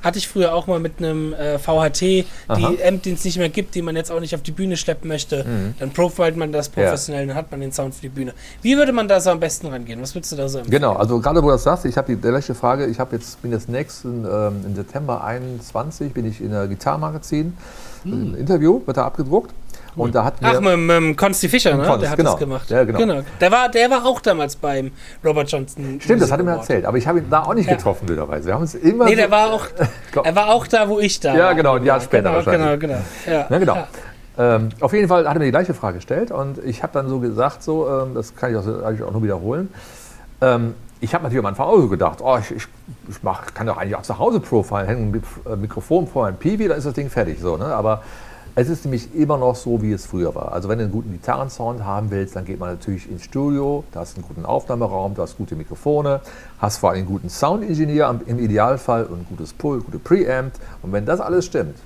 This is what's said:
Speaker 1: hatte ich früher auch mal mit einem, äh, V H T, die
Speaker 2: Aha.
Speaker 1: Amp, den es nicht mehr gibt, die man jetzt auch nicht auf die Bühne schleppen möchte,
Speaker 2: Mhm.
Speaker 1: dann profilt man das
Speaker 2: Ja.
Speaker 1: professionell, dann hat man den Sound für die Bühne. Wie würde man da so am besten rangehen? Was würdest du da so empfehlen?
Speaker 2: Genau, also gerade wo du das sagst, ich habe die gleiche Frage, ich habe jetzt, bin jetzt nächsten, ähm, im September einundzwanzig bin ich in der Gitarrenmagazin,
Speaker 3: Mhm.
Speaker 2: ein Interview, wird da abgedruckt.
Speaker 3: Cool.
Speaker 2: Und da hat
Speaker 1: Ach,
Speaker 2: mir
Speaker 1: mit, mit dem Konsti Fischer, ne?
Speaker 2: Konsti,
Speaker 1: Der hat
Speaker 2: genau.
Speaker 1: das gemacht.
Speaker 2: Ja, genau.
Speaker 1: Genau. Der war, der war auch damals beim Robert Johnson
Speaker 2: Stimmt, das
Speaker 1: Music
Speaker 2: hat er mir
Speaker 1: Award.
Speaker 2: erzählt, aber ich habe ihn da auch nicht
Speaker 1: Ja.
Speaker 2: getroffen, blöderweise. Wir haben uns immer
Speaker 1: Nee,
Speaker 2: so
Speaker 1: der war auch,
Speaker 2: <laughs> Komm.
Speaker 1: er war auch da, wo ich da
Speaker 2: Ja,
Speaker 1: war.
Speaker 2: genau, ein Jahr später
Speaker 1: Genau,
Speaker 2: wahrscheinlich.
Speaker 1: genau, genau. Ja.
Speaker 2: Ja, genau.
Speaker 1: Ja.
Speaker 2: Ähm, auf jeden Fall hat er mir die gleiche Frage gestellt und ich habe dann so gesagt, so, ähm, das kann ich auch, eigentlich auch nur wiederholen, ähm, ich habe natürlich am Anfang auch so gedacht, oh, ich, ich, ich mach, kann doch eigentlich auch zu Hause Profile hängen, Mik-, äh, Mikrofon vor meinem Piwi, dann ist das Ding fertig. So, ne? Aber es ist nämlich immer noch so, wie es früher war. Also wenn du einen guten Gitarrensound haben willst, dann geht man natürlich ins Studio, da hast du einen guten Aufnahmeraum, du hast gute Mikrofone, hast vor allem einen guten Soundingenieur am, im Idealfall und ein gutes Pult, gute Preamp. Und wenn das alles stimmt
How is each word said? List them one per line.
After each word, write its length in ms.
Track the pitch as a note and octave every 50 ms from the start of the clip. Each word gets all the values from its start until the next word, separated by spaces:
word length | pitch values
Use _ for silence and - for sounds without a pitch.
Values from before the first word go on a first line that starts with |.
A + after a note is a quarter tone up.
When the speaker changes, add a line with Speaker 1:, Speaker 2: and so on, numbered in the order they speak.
| -
Speaker 1:
hatte 140 | F3 F3 G3+
ich 100 | F#3 -
früher 260 | - G3+ F3+ E3+ E3
auch 140 | F3 E3+ F#3+
mal 120 | F3+ E3
mit 140 | E3 D#3+ D#3+ -
einem, 340 | F3 D#3+ D#3 D#3 D#3 D#3 D#3
äh, 240 | - D3 D3 D3 C#3+
V 200 | - - D#3+ D#3
H 80 | D#3+ D3+
T, 360 | - - F#3 F#3 F#3+ F#3 F3+ - - - - - A2+ G2
die 60 | -
Speaker 2:
Aha. 80 | C#3 F3 - F#3 F3+
Speaker 1:
Amp, 160 | G3 F#3 -
den 100 | F#3+ F3+
es 100 | - -
nicht 140 | F#3+ E3 F3+
mehr 120 | F3+ D#3+
gibt, 260 | D3+ G#3+ G3 - -
die 60 | F#3
man 140 | E3+ E3 D#3+
jetzt 160 | E3 D#3+ -
auch 80 | E3+ E3
nicht 160 | E3+ D3+ E3+
auf 60 | D#3
die 100 | C#3 -
Bühne 240 | D3+ D#3+ F#3+ F#3+ F3+
schleppen 320 | D#3 - - D#3+ D3+ - E3
möchte, 360 | D#3 D3 - - D3+ C#3 C3+
Speaker 2:
Mhm. 300 | A#2+ A#2+ G#2+ F#2+ G#2 B2+ -
Speaker 1:
dann 120 | C3+ C3+
profilt 440 | C#3 - F3 F3 - - F3 E3 D#3+
man 160 | E3+ D#3+ D3+
das 180 | D3+ D3+ C#3+ C#3+ -
Speaker 2:
Ja. 80 | - G2+
Speaker 1:
professionell, 440 | F#2 E2 - - - D3 C#3 C#3 C3+
dann 80 | C3 D3+
hat 120 | D#3+ -
man 100 | - C#3
den 100 | C#3 C3+
Sound 240 | C3+ - C#3 C3+ C3
für 60 | -
die 80 | - C3+
Bühne. 240 | C3 C#3 C3+ B2 - - - - - -
Wie 140 | - A3 C4+
würde 160 | C#4+ D4 C4+
man 160 | B3+ A#3 A3 G3+
da 120 | G3 F#3+
so 80 | E3 F#3
am 100 | F3 D#3+
besten 280 | E3+ D#3 C#3+ - - D3+
rangehen? 340 | C3+ B2+ A#2+ A#2 A2+ A#2
Was 140 | B2+ C3+ -
würdest 160 | F3 D#3+ -
du 40 | E3
da 140 | C#3+ C3+ C3+
so 80 | C3+ C#3
empfehlen? 220 | - - - C#3+
Speaker 2:
Genau, 120 | D3 B2 F#2+
also 240 | F#2 G#2 A2 B2 A#2
gerade 220 | A2 C#3+ D3+ E3+ D3
wo 40 | D3
du 60 | C3+
das 100 | B2 -
sagst, 220 | C#3+ E3 F3 -
ich 100 | C3+ A2+ -
habe 160 | C3 - A#2+
die 40 | G2
gleiche 340 | G#2+ A#2 B2 C#3 C3+ - B2+
Frage, 300 | - - A#2+ B2+ C#3 C#3+ A#2+
ich 120 | A2+ -
habe 160 | C3 B2+ -
jetzt, 260 | A2+ - - - -
bin 100 | - A#2+
jetzt 180 | A#2 G#2+ G#2 A#2+
nächsten, 560 | A#2+ B2+ D3 - - - - B2 B2 A#2+ A2+
ähm, 380 | F#2+ G2 G#2 G#2+ G#2 G2+ G2+ F#2+
im 100 | G2 G2+
September 480 | G2 G2 - - C#3 D3 C#3 A#2+ - -
einundzwanzig 880 | G#2 A#2 B2+ B2+ B2+ B2 A#2+ A2+ - - A2+ B2 D#3 D#3 - D3 C#3+ -
bin 120 | B2+ A2+
ich 160 | A2 G#2+ -
in 100 | G#2 G#2
der 160 | G#2+ G#2 G2+ G2
Gitarrenmagazin, 880 | G2 - - C#3 D3 D#3 D#3 D#3 D#3 D#3 - - D#3 D3+ D#3 E3+ F3 - - - - - - - - - -
Speaker 3:
Mhm. 100 | F3+ G#3
Speaker 2:
ein 220 | - - - -
Interview, 460 | - C3 C#3+ F#3+ E3 D3 D#3+ G3 C4 A#3+
wird 120 | - C3+ C#3+
da 80 | B2
abgedruckt. 460 | A#2+ - - D3+ C3 D#3 G#3+ - - - - - - - - - - -
Speaker 3:
Cool. 80 | E3 A#2
Speaker 2:
Und 100 | A#2+ A#2
da 80 | B2 A2
hat 100 | C3 - - -
Speaker 1:
Ach, 160 | A3 A#3 -
Speaker 2:
mir 160 | G3+ G3 F3+ E3+
Speaker 1:
mit, 20 | E3
mit 100 | E3 E3+
dem 200 | E3+ E3 D#3+ D3+
Konsti 340 | - - G3+ F#3+ - - D#3+
Fischer, 260 | C3+ B3+ - - D3
ne? 80 | C#3 C#3+
Speaker 2:
Konsti, 180 | F3+ C3+ A2
Speaker 1:
Der 80 | G2 C#3+
hat 60 | D3+ D3+
Speaker 2:
genau. 140 | D#3 C3+
Speaker 1:
das 80 | F#2 D2+
gemacht. 300 | D3 C3+ C3 C3 - -
Speaker 2:
Ja, 140 | A2 B2 B2+
genau. 160 | A2 A2+ -
Speaker 1:
Genau. 220 | A3+ A3 E3+ C#3 C3+ - - -
Der 100 | F3+ F3+
war, 160 | G#3 B3 B3+ A#3+
der 220 | A#3 A#3 A#3 B3
war 160 | C4+ B3+ A#3+
auch 140 | B3+ B3 -
damals 340 | - A3+ F#3+ D#3+ D3 C#3 -
beim 360 | - - D3 C#3+ C3+ C3 C3+ - - - - - - -
Robert 260 | D#3+ D3+ D3+ C#3+ C#3+
Johnson 480 | - C#3+ C3+ C3+ - - C#3 C3+ C3 C#3+
Speaker 2:
Stimmt, 220 | - - A#3 A#3
das 80 | F3+ -
Speaker 1:
Music 20 | C3+
Speaker 2:
hat 60 | D#3+
er 40 | F3+
mir 80 | F3
Speaker 1:
Award. 180 | E3+ D3 - -
Speaker 2:
erzählt, 160 | C#3 G2+ F2
aber 120 | F#2+ A2 B2+
ich 80 | A2+ D3+
habe 100 | F3 E3+
ihn 80 | - F2
da 100 | D3 D#3 D#3
auch 120 | - G#3
nicht 120 | A#3 F#3 C#3+
Speaker 1:
Ja. 80 | F3+ -
Speaker 2:
getroffen, 280 | - G#2+ F#2+ - -
blöderweise. 400 | F#2 E2+ D2+ D2+ C#2+ D2 D2+ D2
Wir 80 | E2+ G2
haben 80 | C3+
uns 140 | E3+ D#3 -
immer 300 | - E3 D#3+ G#3+ A#3 B3
Speaker 1:
Nee, 60 | A3+
Speaker 2:
so 60 | A3 A3+
Speaker 1:
der 140 | G#3+ G3
war 220 | G#3 G#3 G#3+ A3 A3
auch, 120 | G#3+ - - - - E3 A2+
Speaker 2:
<laughs> 240 | - - - - -
Komm. 100 | C#3+ C#3
Speaker 1:
er 100 | D#3+ E3
war 140 | G3 G#3 G#3+
auch 180 | A3 A#3+ A3 -
da, 200 | - A3+ G#3+ G3+
wo 120 | G#3 G#3
ich 200 | G#3 G3+ - -
da 160 | - D3+ E3
Speaker 2:
Ja, 100 | D#3+ F3
Speaker 1:
war. 100 | F#3 F3+
Speaker 2:
genau, 200 | D#3+ D#3 C#3 C3 B2
ein 60 | B2
Jahr 160 | C#3 C3+ C3
später 300 | B2+ - - A#2 G2+ F#2+
Speaker 1:
Genau, 60 | E3 E3+ E3+
Speaker 2:
wahrscheinlich. 340 | - F3+ E3 D#3 D3+ D3 C#3+
Speaker 1:
genau, 200 | D#3+ D3+ C3+ B2 F2+ - - - -
genau. 120 | - E3 D#3
Ja. 80 | C#3+ -
Speaker 2:
Ja, 80 | B2+ E3+
genau. 180 | F#3+ D3 A2+
Speaker 1:
Ja. 120 | - - - - - - - - - - - - - A#2+ A#2+ A#2
Speaker 2:
Ähm, 140 | A2 A2 A2 G#2+ -
auf 120 | D3+ C3 -
jeden 140 | G#3 G#3 E3+
Fall 200 | F3+ F3 D#3+ D3
hat 80 | D3
er 40 | E3
mir 60 | D3+
die 60 | C3+
gleiche 220 | A#2+ D3+ F#3 F3+ D#3+
Frage 220 | - - G#2 F2+
gestellt 340 | F2 - - B2+ D#3 A3+ A#3
und 300 | - C3 C3+ C#3 C#3 - -
ich 200 | C3 A2+ - -
habe 100 | E3 -
dann 160 | C#3+ C3+ C3
so 100 | C3 C3
gesagt, 440 | A#2+ A#2+ G#2+ G#2+ B2 C#3+ - - -
so, 240 | - D#3 D#3+ D#3 C#3
ähm, 240 | C#3 C3+ C3 C3 B2+
das 220 | A#2 A2 - -
kann 160 | - - B2+
ich 60 | A2+ A2
auch, 100 | F#2+ G#2+ A2 F2+ F#2+
eigentlich 160 | A2 A2 A2
auch 100 | - F#2
nur 120 | G2 A2+ A2
wiederholen, 460 | G#2 G2 F2 F2 G#2 B2 D#3+ F#3+ G3 - - - - - - - - - - - - - -
ähm, 340 | C3 B2+ B2 A#2 A#2 A2+ A2+ - - - - -
ich 140 | - A2 -
habe 80 | E3+ D#3
natürlich 200 | A#2+ A#2 C3 G#2+
am 40 | G2+
Anfang 180 | G2 - C#3 D#3+
auch 100 | A3 G#3
so 100 | D3 G#2+
gedacht, 320 | F#2+ E2 F#2 D#2+ D#2 -
oh, 160 | A2 B2+ C3 A#2+
ich, 120 | G#2+ -
ich, 160 | - A2 - - - - - - C3 - - -
ich 140 | G2 - -
mach, 280 | - F#2 E2+ - - -
kann 100 | - A2
doch 120 | A2+ G2 E2+
eigentlich 180 | F2+ G2 G2+
auch 60 | - -
zu 160 | - - F2+
Hause 200 | C#3+ A3+ A#3 G3
Profile 460 | - - - A2 F#2+ - G#2+ G2+ G2
hängen, 240 | F#2 A#2 B2+ A2 G#2+
Mik-, 140 | G2 A2+ - - - - - -
äh, 40 | A2+
Mikrofon 520 | G2+ G2 G#2 - A2 - - D#3 F3+ E3+ -
vor 160 | - C#3 A#2+
meinem 120 | G2+ F#2+ F#2+
Piwi, 300 | - - G#3 G#3+ A3 F#3+
dann 100 | D#3 D3
ist 80 | C3+
das 80 | D3 B2+
Ding 160 | - C#3+ C3+
fertig. 300 | - B2+ G#2+ E2 D#2 C#2+
So, 180 | F2 F2+ E2 D#2
ne? 80 | -
Aber 380 | D2+ - A2 G#2+ A2 A2 G#2+ - - - - - - - - - - -
es 140 | - B2 C3+
ist 140 | E3 D#3 -
nämlich 280 | C#3+ C3 A#2 - - -
immer 240 | E3 D3+ C#3+ D3+ C3+
noch 180 | B2+ B2+ B2
so, 240 | A#2+ - B2+ A#2+ A2+ G#2+
wie 80 | G#2+
es 160 | G#2 G2 - -
früher 260 | - F#2 F2 D#2+ -
war. 180 | - - -
Also 160 | - F2 F2+ G2
wenn 100 | G#2+ A#2
du 60 | A2+
einen 60 | G#2
guten 200 | F#2+ A2 A2+ G#2+
Gitarrensound 720 | F#2 F2 - - B2+ C3 C3+ C3+ - - A#2 A#2 A#2+ A#2+ G#2
haben 260 | G2 G2 G2+ G#2+ G#2
willst, 260 | G2+ G2 G2 F#2+ -
dann 100 | F#2+ F2+
geht 140 | F2 F#2+ F2+
man 100 | F2+ F2
natürlich 360 | F2+ F2 - - G2 F2+ - -
ins 120 | - E2+ -
Studio, 600 | - - C3+ C#3 C#3+ C#3+ C#3 C#3 C#3+ C#3+ C#3+ D3 -
da 80 | - -
hast 140 | - - - -
du 40 |
einen 60 | E2 -
guten 180 | D3 D3+ D#3+ -
Aufnahmeraum, 680 | A2 C3+ - - B2+ A#2 A#2+ G#2 G2 F#2+ F#2+ G2 G2+
du 80 | G2
hast 160 | F2 D#2+ - -
gute 180 | G#2 F2 -
Mikrofone, 680 | D#2 D#2 - - - - D3 D3+ D3 D3 C#3+ C#3 C#3 - - - - - - - -
hast 180 | - G2+ G2+ -
vor 120 | - F#2
allem 100 | F2+ F#2
einen 80 | F#2+ F2+
guten 220 | G2 G2 - F2
Soundingenieur 800 | - - - D3 F3+ G#3+ G#3 G#3 E3 D3+ D#3+ D3+ D3 D3+ D3+ C3
am, 140 | A#2+ A#2 -
im 140 | - A#2 B2
Idealfall 640 | A#2+ A2 G#2 G#2 G#2 A#2+ C3+ C3+ - - A#2+ A#2 A2+
und 140 | - F2 F2
ein 40 | F2 -
gutes 240 | F#2+ D#2+ E2 D#2 -
Pult, 320 | - - D3 C#3+ B2 A2
gute 140 | - - E2
Preamp. 540 | - - E3+ G3+ F#3 - C3 C3 C3 C3+ - - - - - -
Und 100 | - F2+
wenn 140 | F#2+ G2+ G#2
das 140 | A2+ D#3+ F#3
alles 240 | - - E3+ F3+ F3
stimmt 320 | F3+ - D3+ G2 D2+ C#2+ - -